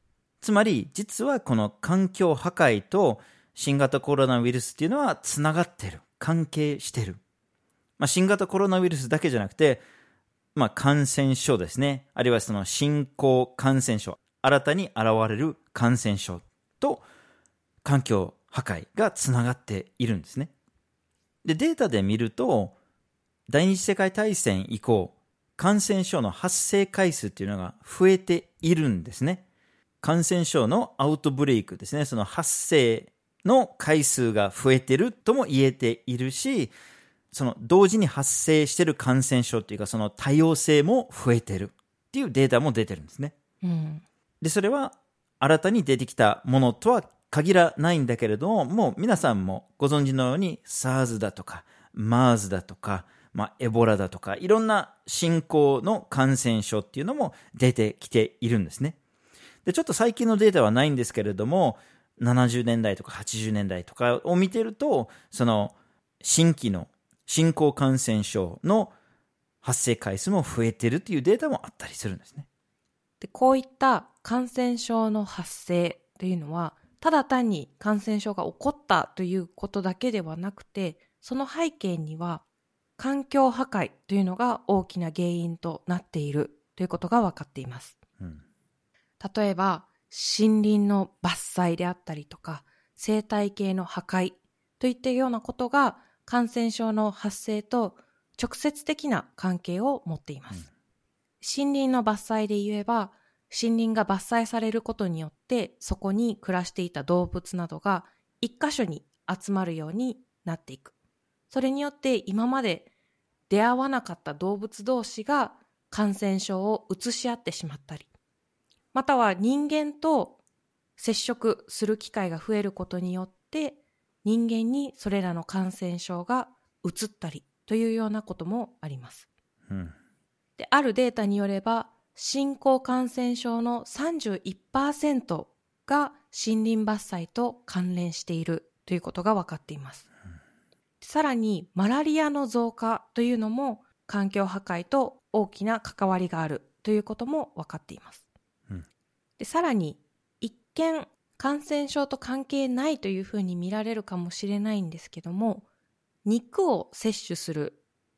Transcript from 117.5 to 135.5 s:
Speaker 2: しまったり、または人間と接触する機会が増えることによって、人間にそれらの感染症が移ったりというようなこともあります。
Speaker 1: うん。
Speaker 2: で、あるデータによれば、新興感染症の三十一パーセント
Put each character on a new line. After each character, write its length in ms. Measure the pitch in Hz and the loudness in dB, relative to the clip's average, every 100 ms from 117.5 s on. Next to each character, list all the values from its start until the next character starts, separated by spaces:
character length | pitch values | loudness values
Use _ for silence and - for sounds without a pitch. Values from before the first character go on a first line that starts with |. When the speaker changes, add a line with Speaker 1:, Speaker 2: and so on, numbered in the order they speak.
Speaker 2:
し 160 | - 160 | -10 -10
ま 80 | 139 | -12
っ 40 | - | -16
た 100 | 151 | -18
り、 120 | - _ _ _ _ _ _ _ _ | -20 _ _ _ _ _ _ _ _
ま 100 | 269 | -2
た 140 | 262 262 | 2 4
は 180 | 214 180 | 4 2
人 340 | 220 285 294 | 0 0 0
間 240 | 302 294 | -2 -4
と 460 | 294 320 285 - _ _ _ _ _ _ - | -2 0 2 0 _ _ _ _ _ _ -8
接 160 | - | -4
触 500 | 220 - 240 226 - - | -2 -4 -2 -2 -2 -6
す 180 | - 214 | -4 -2
る 120 | 214 | -2
機 140 | - | -6
会 200 | 214 185 | -6 -6
が 80 | 165 | -6
増 160 | - 208 | -4 -2
え 80 | |
る 80 | 202 | -2
こ 160 | 196 185 | -6 -8
と 120 | 180 | -6
に 140 | 180 | -6
よ 100 | 185 | -6
っ 80 | 190 _ _ | -8 _ _
て、 240 | 311 294 - _ _ _ _ 202 | -6 -6 -8 _ _ _ _ 0
人 240 | 226 233 | 0 0
間 220 | 226 226 | 0 -2
に 220 | 277 277 - | -2 -4 -8
そ 140 | 202 | -4
れ 100 | 196 | -2
ら 140 | 180 170 | -2 -4
の 80 | |
感 280 | - 190 185 | -4 -4 -4
染 280 | - 180 175 | -4 -8 -6
症 240 | - 175 | -8 -8
が 240 | 175 254 - _ _ _ | -4 -4 -4 _ _ _
移 220 | 175 - 214 | -8 -6 -8
っ 40 | |
た 200 | _ 165 | _ -14
り 140 | - - _ - | -14 -18 _ -4
と 80 | 220 | 0
い 140 | 226 | 0
う 20 | |
よ 140 | 226 220 | 0 -2
う 20 | |
な 140 | 214 | -4
こ 100 | 214 | -8
と 120 | 190 170 | -10 -6
も 280 | 233 220 _ | -6 -8 _
あ 60 | 156 | -12
り 100 | 131 | -12
ま 140 | 123 | -14
す。 160 | - - _ _ _ - | -20 -20 _ _ _ -10
Speaker 1:
う 60 | 98 | -10
ん。 180 | 82 - _ _ _ _ _ - | -10 -14 _ _ _ _ _ -16
Speaker 2:
で、 100 | - | -2
あ 100 | - | 0
る 140 | 269 208 | 2 0
デ 160 | 247 | 0
ー 20 | |
タ 140 | 233 202 | 0 -2
に 100 | 202 | 0
よ 80 | 196 | -2
れ 160 | 196 | -2
ば、 320 | 226 226 - _ _ - | -2 -4 -6 _ _ -12
新 400 | - 269 277 269 | -6 -4 -4 0
興 240 | 269 262 | 2 2
感 300 | 262 254 247 | 0 -2 -2
染 260 | 254 247 247 | -4 -4 -4
症 260 | 240 233 | -4 -4
の 240 | 233 240 - | -2 -4 -8
三 340 | - 311 330 | -6 -4 -4
十 220 | 220 185 | -4 -6
一 120 | 190 - | -8 -12
パ 340 | _ 269 285 | _ -2 -2
ー 40 | |
セ 200 | 294 302 | 0 0
ン 80 | 262 | 0
ト 280 | - 160 - | -2 -6 -8